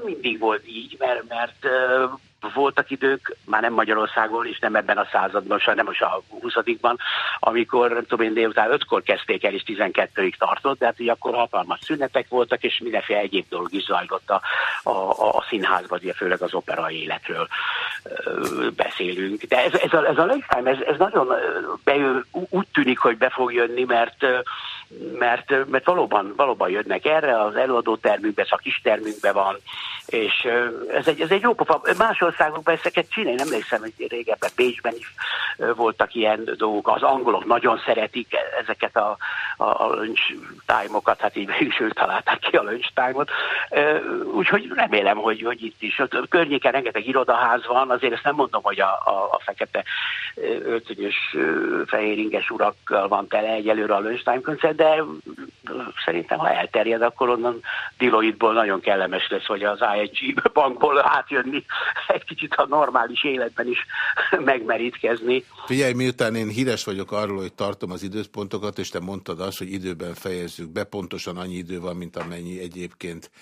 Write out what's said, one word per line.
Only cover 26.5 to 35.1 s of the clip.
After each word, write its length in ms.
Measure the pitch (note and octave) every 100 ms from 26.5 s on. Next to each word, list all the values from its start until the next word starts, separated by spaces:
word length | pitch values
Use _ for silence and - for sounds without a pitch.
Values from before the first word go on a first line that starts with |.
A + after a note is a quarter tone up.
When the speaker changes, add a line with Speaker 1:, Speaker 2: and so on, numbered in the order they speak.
| G#2 F2+
Speaker 1:
jönnek 340 | G2+ G2+ F#2
erre, 360 | D3 D#3 D3+ A2+
az 120 | G#2+ A2
előadótermünkbe, 880 | C3 A#2+ A2+ A2 A2 G#2 G#2+ G#2 G2
szakis 300 | G2 - -
termünkbe 500 | A#2+ G#2+ G#2+ G#2 G2+
van, 240 | G2+ G2 G2 - - - - -
és, 260 | A#2+ G#2 -
ö, 220 | B2 A#2 A#2+ A#2 G#2+
ez 120 | B2+ D#3+
egy, 120 | D3+
ez 100 | D#3+
egy 100 | F#3+
jó 120 | A#3+
pofa. 280 | - A3+ D3+ - G3
Más 220 | A3+ G3
országokban 540 | F3 - D#3 D#3 D#3
ezeket 360 | E3 F3 F3 E3
csinálni, 260 | - F#3+ B2
nem 100 | A2
emlékszem, 340 | A2+ - A2
hogy 120 | A2 - A#2+
régebben 420 | A#2+ A#2 G#2+ - -
Bécsben 380 | B2 A#2 A#2 A2+
is, 160 | -